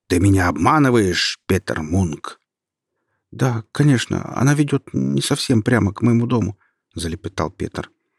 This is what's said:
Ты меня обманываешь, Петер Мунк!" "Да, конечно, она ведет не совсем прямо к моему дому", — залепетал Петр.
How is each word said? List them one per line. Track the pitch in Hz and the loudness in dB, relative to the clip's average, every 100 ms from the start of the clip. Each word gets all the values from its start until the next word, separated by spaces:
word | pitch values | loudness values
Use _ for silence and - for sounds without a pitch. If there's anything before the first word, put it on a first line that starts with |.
| - | -2
Ты | 87 | 2
меня | 101 95 87 | 4 4 2
обманываешь, | - 98 156 139 120 98 85 - - - | 0 2 4 4 4 2 0 -4 -6 -4
Петер | 95 - 71 | -4 -2 -6
Мунк!" | 76 90 90 73 - - _ _ _ _ _ _ _ _ _ | -2 0 0 -2 -12 -18 _ _ _ _ _ _ _ _ _
"Да, | 120 127 113 - | -4 -2 -2 -8
конечно, | - 147 123 - - - - | 0 2 2 0 -6 -6 -2
она | 131 | 0
ведет | 143 143 139 - | 2 0 -2 -4
не | 135 131 139 | -4 -2 -2
совсем | - 143 - 117 | -2 -4 0 0
прямо | 104 120 101 | 2 2 0
к | 104 | 0
моему | 120 117 117 | 2 2 2
дому", — | 120 87 101 _ _ _ - | -2 -2 -6 _ _ _ -8
залепетал | 87 82 - - 78 | -8 -8 -10 -6 -6
Петр. | - 82 - - _ _ | -6 -10 -8 -12 _ _